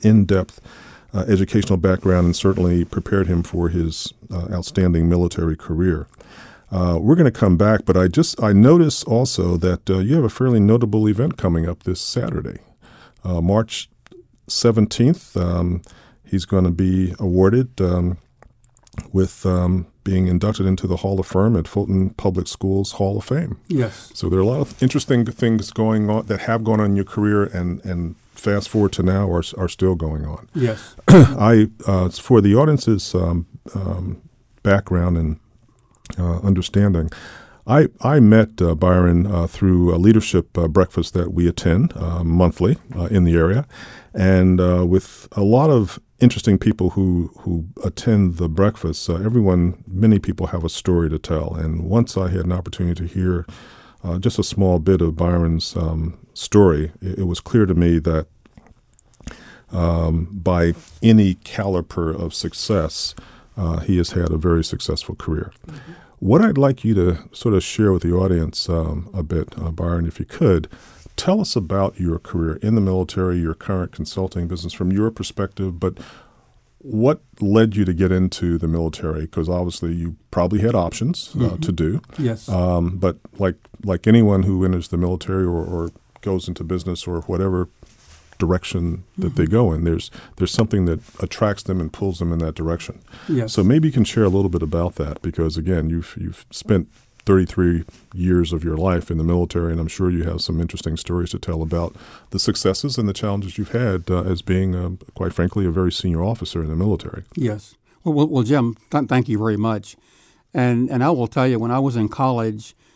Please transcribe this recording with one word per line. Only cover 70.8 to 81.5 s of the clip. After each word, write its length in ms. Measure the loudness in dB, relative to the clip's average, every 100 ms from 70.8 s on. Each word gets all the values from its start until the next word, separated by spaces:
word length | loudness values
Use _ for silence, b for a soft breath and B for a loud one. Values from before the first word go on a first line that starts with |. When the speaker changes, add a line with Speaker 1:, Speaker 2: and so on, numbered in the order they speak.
| B B B -8
Speaker 1:
tell 240 | -2 0
us 160 | 0 -4
about 420 | -4 -2 -2 -2
your 200 | -4 -4
career 380 | -6 -4 -4 -2
in 120 | 0
the 60 | 2
military, 580 | 2 0 -2 -2 -2 0
your 160 | -2
current 380 | -4 -6 -4 -4
consulting 540 | -8 -10 -6 -6 -6 -6
business 240 | -6 -10
from 200 | -6 -2
your 180 | 0 0
perspective, 680 | -4 -10 -6 -8 -6 -8 -4
but 180 | -6 -6 B B B B B B _ _
what 420 | -8 0 0 0 _ _
led 360 | 2 4 4 2
you 80 |
to 80 | -2
get 180 | 0 0
into 460 | 2 0 -2 -2 -2
the 80 | -2
military? 600 | -2 -2 -4 -6 -6 -6
'Cause 220 | -6 -4
obviously 440 | -2 -4 -6 -6
you 220 | -6 -6 -10 _
probably 300 | -4 0 0
had 140 | 0
options, 580 | 0 -2 -4 -4 -4 -8
uh, 40 | -4
Speaker 2:
Mm-hmm. 180 | -4